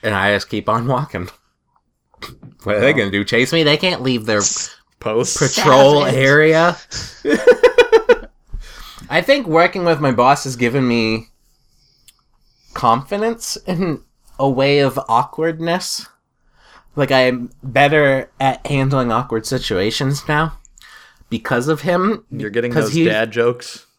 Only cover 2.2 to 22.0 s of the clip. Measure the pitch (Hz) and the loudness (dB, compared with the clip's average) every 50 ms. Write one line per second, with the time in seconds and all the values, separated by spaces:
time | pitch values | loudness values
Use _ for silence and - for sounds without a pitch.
2.2 | - - - _ - - - _ - 104 104 107 107 135 156 - 107 98 95 101 | -20 -20 -20 _ -20 -20 -20 _ -6 -4 -2 0 2 2 2 2 0 -2 -2 -4
3.2 | 101 - - 120 127 131 - 165 160 147 147 147 - 185 180 - 127 131 127 120 | -4 -2 0 0 0 0 0 0 2 2 0 0 0 -4 -4 -2 -4 -2 -2 -2
4.2 | 107 113 110 104 101 - - - - - - _ _ _ _ _ - 113 107 113 | -2 -2 -2 0 0 -2 -4 -6 -8 -10 -14 _ _ _ _ _ -8 -4 -2 -2
5.2 | 123 - - - 151 135 - - 196 151 131 135 139 139 147 147 143 143 127 131 | -2 -2 -2 -2 -2 -2 0 0 4 4 6 8 8 6 6 4 2 2 0 2
6.2 | 135 135 143 147 156 156 160 160 165 175 175 - - _ - - - - - - | 2 4 4 4 4 4 4 4 2 2 0 -2 -12 _ -14 -14 -14 -14 -18 -8
7.2 | - 285 294 - - - 466 - - 480 453 - 480 466 - 453 440 - 480 - | -4 -2 -2 2 4 4 4 6 4 4 6 4 2 4 4 2 4 4 0 0
8.2 | - - _ _ _ _ - - - - - - - - - - - - 135 165 | 0 -18 _ _ _ _ -14 -14 -14 -14 -20 -20 -20 -20 -20 -20 -12 -4 -2 -2
9.2 | 180 - 277 294 254 180 156 160 175 185 180 196 175 170 165 143 151 139 127 113 | 2 2 0 0 2 0 2 4 4 2 0 -2 0 0 0 2 0 0 2 2
10.2 | 123 131 143 - - 135 127 120 123 120 117 139 131 123 120 117 113 110 110 110 | 4 4 2 2 -2 -10 -6 -2 -2 -2 0 0 0 0 0 0 0 0 -2 -4
11.2 | 113 _ _ _ _ _ _ _ _ _ _ _ _ _ _ _ _ - _ _ | -6 _ _ _ _ _ _ _ _ _ _ _ _ _ _ _ _ -20 _ _
12.2 | _ _ _ _ _ _ _ _ _ _ - - - 120 113 - 143 - 202 202 | _ _ _ _ _ _ _ _ _ _ -12 -2 0 2 2 0 -2 -6 -6 -4
13.2 | 214 226 233 233 - - - 214 - - 185 165 196 180 151 - _ _ _ _ | -4 -4 -4 -6 -10 -12 -12 -12 -8 -8 -6 -4 -4 -4 -6 -8 _ _ _ _
14.2 | _ _ - - 135 139 131 123 135 139 143 143 139 135 120 131 - - 117 117 | _ _ -6 -2 -2 0 0 2 2 2 4 2 2 2 0 -4 -4 0 0 0
15.2 | 127 - - - 156 165 165 160 160 170 170 185 180 - - - - - _ _ | 0 -2 -4 -4 -4 -4 -4 -4 -4 -2 -2 -2 -4 -6 -10 -10 -12 -16 _ _
16.2 | _ _ _ _ _ _ _ _ _ _ - - _ _ _ - 139 127 135 131 | _ _ _ _ _ _ _ _ _ _ -20 -20 _ _ _ -2 0 2 4 4
17.2 | 127 127 127 123 120 123 - _ - 135 113 135 143 143 151 156 147 139 135 135 | 4 2 0 -2 -6 -12 -14 _ -16 -4 0 2 2 4 4 2 2 2 2 0
18.2 | - - _ _ 135 135 131 - - - 143 135 135 131 139 135 127 120 113 117 | -2 -8 _ _ -2 -2 -2 -2 -6 -4 -2 0 0 0 0 0 0 0 0 -2
19.2 | 131 - 117 113 110 - 135 127 123 - 107 90 95 107 110 - 143 135 143 139 | -2 -2 -4 -6 -4 -4 -6 -4 -4 -2 -2 0 0 -2 -2 -2 -2 -2 -4 -4
20.2 | - - 151 151 160 160 151 - _ _ _ _ - - - - - - _ _ | -4 -2 -2 0 0 -2 -6 -10 _ _ _ _ -20 -20 -20 -20 -20 -20 _ _
21.2 | - _ - 110 - - 127 120 123 147 160 151 - 175 175 180 | -12 _ -8 -8 -4 -2 -4 -2 0 -2 -4 -2 -2 -2 0 0